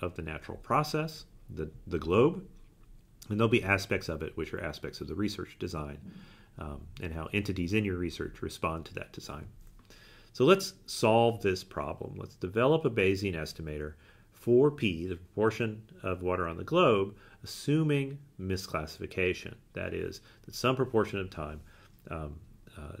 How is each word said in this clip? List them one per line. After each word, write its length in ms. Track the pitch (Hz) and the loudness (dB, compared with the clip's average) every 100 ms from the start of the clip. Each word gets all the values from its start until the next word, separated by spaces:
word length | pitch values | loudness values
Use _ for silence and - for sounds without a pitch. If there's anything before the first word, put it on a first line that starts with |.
of 140 | 90 87 | -6 -6
the 60 | |
natural 360 | 80 78 - - | -6 -8 -10 -12
process, 680 | - 127 151 156 156 - - - - | 0 0 2 -2 -4 -8 -18 -20 -14
the, 200 | - 78 - - | -8 -8 -8 -6
the 120 | 85 | -4
globe, 460 | 78 98 147 - - - - _ - - - - - | 4 6 6 4 -8 -18 -20 _ -20 -20 -20 -20 -4
and 100 | 107 | 2
there'll 100 | 113 | 4
be 140 | 113 | 4
aspects 460 | 90 98 - 95 - | 4 2 2 -2 -2
of 140 | 78 | -4
it 120 | 80 - | -4 -6
which 180 | 78 | -6
are 100 | 92 | -4
aspects 380 | 82 - 73 - | -6 -6 -8 -8
of 60 | 71 | -8
the 80 | 82 | -2
research 420 | 104 - - - | -2 -2 -8 -8
design, 380 | - 78 73 73 - - - - - - | -6 -4 -6 -8 -14 -16 -20 -20 -20 -12
um, 220 | 78 73 78 - | -10 -10 -12 -8
and 120 | 87 | -6
how 140 | 80 80 | -6 -2
entities 400 | 101 101 92 85 | 0 0 0 2
in 120 | 107 104 | 2 2
your 120 | 90 | 0
research 440 | 87 - - - | -2 -4 -8 -6
respond 440 | - - 82 80 76 | -8 -4 -2 -2 -6
to 80 | |
that 200 | - - | -10 -10
design. 340 | - - 71 90 - - - - - - - - | -12 -12 -12 -14 -16 -20 -20 -20 -20 -20 -20 -18
So 120 | - 135 | 4 6
let's 300 | 190 - - - | 6 4 -10 -12
solve 560 | - 113 113 117 110 | 2 6 8 6 4
this 200 | 98 90 | 0 0
problem. 540 | - - 73 - - 98 | -4 -6 -6 -8 -10 -10
Let's 200 | 95 - | -14 -8
develop 500 | 90 107 131 160 151 | -2 2 4 4 2
a 40 | |
Bayesian 460 | 113 95 98 101 82 | 4 4 4 0 -2
estimator 600 | 78 - 78 76 76 - - - - | -6 -8 -8 -6 -8 -10 -20 -20 -20
for 400 | - - 120 147 | -6 6 6 6
P, 360 | 143 107 80 90 | 4 0 0 -4
the 100 | 87 | -6
proportion 640 | - - 110 110 113 107 - - | -6 2 2 2 -2 -4 -14 -8
of 200 | 95 90 | -4 -2
water 240 | 90 92 85 | 0 0 0
on 80 | 82 | -4
the 80 | |
globe, 520 | - 170 160 104 98 - - - | 0 4 6 6 2 -4 -20 -18
assuming 720 | - - - 156 156 143 135 139 - - | -14 -6 0 2 4 2 0 -6 -14 -8
misclassification. 1160 | 95 92 - 80 78 - 92 - 90 87 - - - | -4 -2 -2 -4 -6 -8 -6 0 0 0 -6 -16 -14
That 200 | 95 90 | -8 -6
is, 280 | 87 90 87 - - - | -4 -6 -8 -18 -20 -14
that 100 | - | -2
some 220 | 123 131 | 0 2
proportion 420 | 127 110 98 101 | 2 2 2 -2
of 100 | 92 | -6
time, 300 | - 73 76 - - - - - | -6 -8 -10 -14 -20 -20 -20 -10
um, 300 | 80 76 78 - - - - | -8 -8 -12 -18 -20 -20 -16
uh, 180 | 76 - | -14 -16